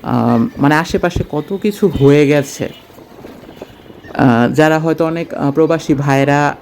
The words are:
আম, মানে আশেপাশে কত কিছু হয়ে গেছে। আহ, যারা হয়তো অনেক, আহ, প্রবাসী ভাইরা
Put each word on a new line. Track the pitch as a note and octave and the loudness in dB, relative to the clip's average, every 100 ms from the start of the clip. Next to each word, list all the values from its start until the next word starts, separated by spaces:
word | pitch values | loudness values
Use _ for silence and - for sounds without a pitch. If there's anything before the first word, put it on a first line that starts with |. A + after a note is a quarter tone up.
আম, | - A#2+ A#2 A#2 A#2 - | -2 0 0 0 -2 0
মানে | C#3+ | 0
আশেপাশে | D3+ E3+ - F3+ - - | 0 -2 -2 -2 -4 -6
কত | D3+ D3 G3 | -6 -6 -4
কিছু | G#3+ G3+ G3 | -4 0 -2
হয়ে | C3+ C3+ D3 C#3+ | 4 4 4 4
গেছে। | D3 C#3 - G2 - - - - - - - - - - - - - - | 2 -2 -8 -10 -12 -20 -20 -20 -20 -20 -20 -20 -20 -20 -20 -20 -20 -12
আহ, | - C3 A#2 A#2+ | 0 2 2 2
যারা | C3 D#3 D#3+ | 2 2 2
হয়তো | D#3+ D#3+ | -2 -2
অনেক, | E3 E3 E3 | -2 -4 -8
আহ, | - C#3+ | -4 -2
প্রবাসী | C#3 D#3 E3 - | 2 2 0 -2
ভাইরা | C#3 C#3+ C#3 C#3 C#3+ D3 - | -2 0 0 2 2 0 -4